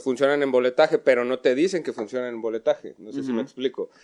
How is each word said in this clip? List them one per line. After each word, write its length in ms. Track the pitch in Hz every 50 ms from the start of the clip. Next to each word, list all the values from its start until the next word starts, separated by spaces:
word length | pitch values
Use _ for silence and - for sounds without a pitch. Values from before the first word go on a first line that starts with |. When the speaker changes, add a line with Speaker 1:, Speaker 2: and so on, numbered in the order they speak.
Speaker 1:
funcionan 420 | - 135 127 127 143 139 143 143 143
en 80 | 139
boletaje, 480 | 127 127 123 127 123 - 151 156 160 -
pero 260 | - 143 127 123 120
no 140 | 123 127 127
te 140 | - 143 127
dicen 280 | 131 160 - - 170 151
que 100 | 135 117
funcionan 380 | 127 110 104 127 127 123 123 120
en 60 | 113
boletaje, 540 | 110 113 110 117 - 151 147 - - 98 - -
no 140 | - 107 123
sé 100 | 143 135
si 60 | 131
me 60 | 123 113
Speaker 2:
Ujú. 40 | 127
Speaker 1:
explico. 480 | - - 127 131 131 - - 92 - _ _